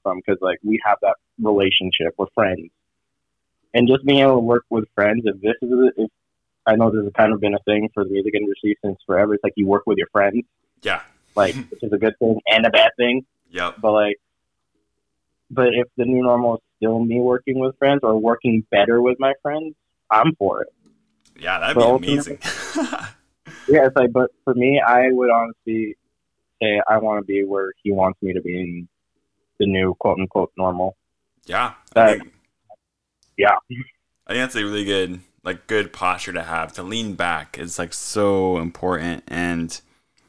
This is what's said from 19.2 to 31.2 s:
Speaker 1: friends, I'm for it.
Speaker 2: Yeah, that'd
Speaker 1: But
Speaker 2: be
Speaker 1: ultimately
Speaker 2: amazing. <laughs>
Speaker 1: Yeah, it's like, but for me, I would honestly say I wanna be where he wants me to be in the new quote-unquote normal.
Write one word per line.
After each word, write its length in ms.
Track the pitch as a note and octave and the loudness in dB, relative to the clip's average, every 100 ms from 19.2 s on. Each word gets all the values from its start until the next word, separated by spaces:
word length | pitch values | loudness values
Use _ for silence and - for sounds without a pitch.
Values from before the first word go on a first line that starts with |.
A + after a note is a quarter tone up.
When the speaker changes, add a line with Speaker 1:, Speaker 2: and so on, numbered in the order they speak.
| C3+ C#3 | -2 -2
Speaker 1:
friends, 320 | D3 D3+ D#3 D3+ _ _ - | -6 -6 -8 -14 _ _ 0
I'm 240 | A2 D3+ D#3+ | 2 2 2
for 260 | G2 G2+ | -2 -2
it. 60 | - _ _ _ _ _ _ - | -8 _ _ _ _ _ _ -12
Speaker 2:
Yeah, 220 | F2 F#2 | -6 -4
that'd 160 | F#2+ | 0
Speaker 1:
But 60 | A#2+ | 2
Speaker 2:
be 60 | A#2 | 4
Speaker 1:
ultimately 280 | B2+ C3+ | 4 0
Speaker 2:
amazing. 240 | C#3+ D3 C#3+ - - - | -2 -4 -10 -10 -10 -10
<laughs> 340 | D4 C4 - - - _ _ - - - | -6 -6 -8 -12 -18 _ _ -20 -10 2
Speaker 1:
Yeah, 200 | D3+ C3+ | 4 4
it's 100 | C3+ | 2
like, 160 | B2 | 0
but 180 | A#2+ B2+ _ | 2 -2 _
for 100 | - | -4
me, 260 | A#2+ B2 C#3+ | 0 2 2
I 260 | A#2+ B2 C3 | 4 4 4
would 180 | B2+ B2 | 2 2
honestly 680 | A#2 A#2 A2+ - A2 G#2+ - _ _ _ _ _ - | 2 0 -8 -8 -6 -6 -10 _ _ _ _ _ -4
say 180 | A2 G#2 - | -2 0 2
I 100 | A2 | 0
wanna 240 | A2 G#2 | 0 -4
be 220 | F#2+ G2 | -4 -4
where 280 | G2 G2 F#2+ - | -2 -4 -6 -8
he 100 | G2+ | -4
wants 280 | G2 F#2 F#2 | 0 0 -2
me 100 | F#2+ | -6
to 60 | F2+ | -6
be 200 | F2 F2+ | -6 -6
in 280 | F2+ F2 F2 _ _ _ _ _ _ - | -8 -10 -14 _ _ _ _ _ _ -4
the 80 | G2 | 0
new 280 | F#2+ F#2+ F2+ | 2 0 0
quote-unquote 520 | G#2+ F2+ F#2+ G2 F2+ - | -2 0 -2 -2 -4 -2
normal. 400 | F#2 F2+ F#2 - _ _ | -4 -2 -4 -6 _ _